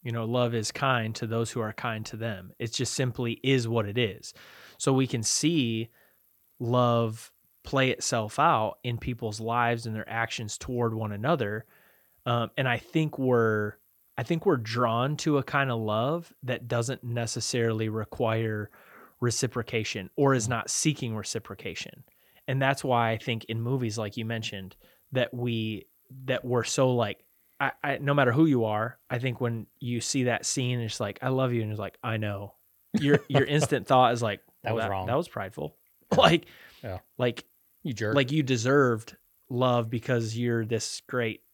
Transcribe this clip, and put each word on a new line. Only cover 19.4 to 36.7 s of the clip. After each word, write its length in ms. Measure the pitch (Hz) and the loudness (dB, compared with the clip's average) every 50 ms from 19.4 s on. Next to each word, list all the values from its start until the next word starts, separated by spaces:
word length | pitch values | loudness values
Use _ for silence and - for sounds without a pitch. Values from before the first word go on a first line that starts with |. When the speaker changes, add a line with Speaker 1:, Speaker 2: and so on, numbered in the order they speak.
| - 120 - 123 113 - - 113 110 - - 110 95 92 _ | -2 -2 -2 -4 -6 -2 -4 -4 -2 -2 -6 -8 -8 -8 _
Speaker 1:
or 180 | - 143 139 135 | 4 4 6 6
is 100 | 127 107 | 4 2
Speaker 2:
Mm. 40 | 113 | 0
Speaker 1:
not 200 | 123 113 107 - | -2 -2 -2 -4
seeking 460 | - - - 156 147 - - 120 110 | -4 0 0 0 0 0 -4 -6 -6
reciprocation. 880 | 110 98 - - 113 104 - 98 - - 98 87 - - - - - - _ _ _ _ _ _ _ _ - | -6 -6 -6 -8 -8 -8 -10 -16 -12 -10 -10 -10 -10 -10 -12 -14 -20 -20 _ _ _ _ _ _ _ _ -4
And 140 | 131 135 | -2 2
that's 220 | 135 131 139 - - | 2 2 0 0 0
why 280 | 139 127 120 117 113 | 2 2 4 4 2
I 60 | 113 107 | 0 -2
think 280 | - - 117 113 - | -2 -4 -4 -4 -4
in 140 | - 120 113 | -6 -6 -4
movies, 360 | 113 120 131 135 123 113 104 113 | -2 -2 -2 0 -2 -2 -4 -4
like 200 | 110 104 - - | -6 -6 -6 -6
you 80 | 113 | -6
mentioned, 500 | 110 117 113 107 - - 98 95 90 - _ _ - _ _ _ _ - | -4 -4 -4 -6 -8 -10 -10 -12 -14 -16 _ _ -20 _ _ _ _ -2
that 200 | 131 123 - - | 0 0 0 -2
we, 540 | 123 120 123 117 113 110 110 107 101 - _ _ _ _ _ 131 131 131 | -4 -2 -2 -2 0 -2 -2 -4 -6 -10 _ _ _ _ _ -20 -16 -4
that 200 | 127 127 123 - | -4 -4 -2 -2
we're 180 | 123 123 120 110 | 0 0 0 0
so, 300 | - - - 135 131 127 | 0 2 2 4 4 4
like, 300 | 120 113 104 - - _ _ _ _ _ _ _ _ | 2 0 0 -2 -8 _ _ _ _ _ _ _ _
I, 120 | 139 135 - _ - | -2 -2 -2 _ -4
I, 140 | 147 139 - | -4 -4 -2
no 160 | 143 139 143 | 0 2 4
matter 180 | 143 135 123 | 6 6 6
who 140 | 117 139 160 | 6 6 6
you 200 | 160 139 123 113 | 6 6 4 4
are, 340 | 107 107 104 110 117 117 _ _ _ | 2 2 0 -2 -2 -6 _ _ _
I 80 | 131 120 | -6 -4
think 240 | 120 131 120 - | -2 -4 -4 -2
when 240 | 127 120 117 113 107 - _ _ | -2 -2 -2 -4 -8 -12 _ _
you 220 | - 120 120 120 | -6 -4 -4 -4
see 220 | 107 - - 139 127 | -2 -2 0 0 2
that 200 | 120 117 - - | 2 2 0 -2
scene, 340 | - - - 131 123 123 123 | -4 -2 -2 0 0 0 -2
it's 180 | 117 110 - - | -2 -4 -4 -4
like, 200 | 107 104 104 - | -4 -6 -6 -4
"I 80 | - 131 | -2 0
love 240 | 131 131 131 127 120 | 2 2 2 2 2
you." 80 | 117 | 0
And 100 | 110 107 | 0 -2
it's 80 | 107 104 | -4 -4
like, 180 | 104 98 - - - | -6 -8 -10 -8 -6
"I 140 | 120 113 110 | -4 -4 -2
know." 360 | 107 104 101 101 101 101 - _ _ _ _ _ _ _ _ 208 | -2 -4 -4 -6 -8 -12 -16 _ _ _ _ _ _ _ _ 0
Your, 220 | 147 143 143 139 - - | 4 6 4 4 4 2
your 140 | 139 135 135 | 2 2 2
Speaker 2:
<laughs> 120 | - 147 151 | 4 2 2
Speaker 1:
instant 300 | 151 - - 131 - - | 2 2 0 -2 2 4
thought 240 | 143 127 127 117 120 | 6 6 8 6 6
is 80 | 117 | 2
like, 200 | 117 110 101 95 _ _ _ _ _ | 0 -2 -4 -4 _ _ _ _ _
Speaker 2:
That 80 | - | -4
Speaker 1:
"Well, 40 | 113 | -2
Speaker 2:
was 80 | 117 110 | -2 -2
Speaker 1:
that, 60 | 110 | -2
Speaker 2:
wrong. 160 | 101 95 92 92 | -2 -2 -2 0
Speaker 1:
that 80 | 120 143 | 0 -2
was 100 | 175 - | -2 -2
prideful." 460 | - - 101 98 - - 143 151 - _ | -6 -8 -8 -8 -8 -8 -10 -10 -10 _
<laughs> 40 | _ _ _ _ _ _ | _ _ _ _ _ _
Speaker 2:
Yeah. 60 | - - | 4 6
Speaker 1:
Like, 240 | 269 - 165 165 - - - - - - | 8 8 8 6 2 -2 -20 -20 -20 -20